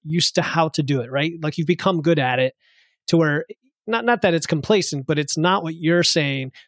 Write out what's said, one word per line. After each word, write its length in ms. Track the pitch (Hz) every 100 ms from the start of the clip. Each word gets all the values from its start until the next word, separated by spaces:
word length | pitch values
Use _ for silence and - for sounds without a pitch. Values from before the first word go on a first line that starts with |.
used 300 | 151 170 -
to 80 | -
how 260 | 151 165 160
to 120 | -
do 180 | 139 135
it, 100 | 117
right? 220 | 139 156 170
Like, 160 | 151 156
you've 100 | 156
become 360 | 175 196 175
good 160 | 151 160
at 200 | 127 127
it 160 | 131 - _ _ _ _ -
to 80 | 165
where, 280 | 156 147 - - _ _ -
not, 180 | 226
not 160 | 233 233
that 120 | 196
it's 120 | 165 -
complacent, 600 | 156 - 208 - 147 131
but 120 | 151
it's 200 | 147 160
not 240 | 170 196
what 120 | 165 165
you're 260 | 160 175
saying, 500 | 165 170 143 135 131 -